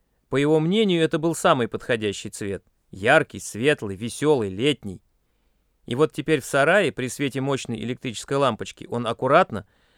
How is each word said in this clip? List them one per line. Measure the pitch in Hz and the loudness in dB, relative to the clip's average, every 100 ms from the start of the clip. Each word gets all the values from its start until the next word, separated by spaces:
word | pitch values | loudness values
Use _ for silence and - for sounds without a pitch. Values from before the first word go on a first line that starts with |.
| _ _ _ | _ _ _
По | 131 | 0
его | 147 156 | 2 2
мнению, | 160 208 214 170 | 2 2 2 4
это | 160 165 | 2 2
был | 160 | -2
самый | 160 190 143 117 | 0 2 4 2
подходящий | - - 120 107 95 107 | -4 -4 -2 -2 -4 -8
цвет. | - 104 92 - _ _ | -8 -6 -8 -10 _ _
Яркий, | 95 104 151 143 98 | -4 2 4 2 -6
светлый, | - 104 131 147 107 95 | -12 -2 0 0 -2 -8
весёлый, | 117 - 147 143 101 | -8 -2 2 2 0
летний. | 92 135 143 101 90 _ _ _ _ _ _ _ _ - | 0 0 0 -4 -12 _ _ _ _ _ _ _ _ -6
И | |
вот | 123 156 | 0 0
теперь | - 147 156 | 0 -2 -2
в | |
сарае, | - 143 143 196 165 | 0 2 4 4 2
при | - 127 | -2 -6
свете | - 143 131 | -4 -4 -2
мощной | 131 135 - 117 | -2 -4 -4 -8
электрической | 117 127 131 107 - 139 | -6 -8 -8 -10 -4 0
лампочки, | 139 110 98 - - | 0 0 -6 -14 -8
он | 120 117 | -6 -4
аккуратно, | 113 127 151 185 104 - _ _ | -2 2 4 2 -2 -10 _ _